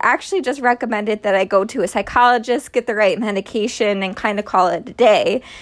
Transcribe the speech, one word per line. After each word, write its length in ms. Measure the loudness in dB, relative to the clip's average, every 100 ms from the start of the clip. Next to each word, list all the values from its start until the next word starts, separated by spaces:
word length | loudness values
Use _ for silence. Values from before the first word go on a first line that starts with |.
actually 380 | 0 0 -2 -4
just 200 | -4 -2
recommended 640 | 0 0 -2 -4 -4 -4
that 100 | 0
I 100 | 0
go 200 | 2 2
to 180 | 0 -2
a 60 | -2
psychologist, 840 | -2 -2 4 4 4 0 -4 -2
get 140 | -4 -2
the 80 |
right 240 | 2 2 2
medication, 880 | -2 -4 -4 -4 -4 -2 -2 0
and 120 | -4 -4
kinda 280 | -4 -4
call 240 | -2 2 2
it 200 | 0 -6
a 40 |
day. 500 | 2 4 6 4 -2 -6 -18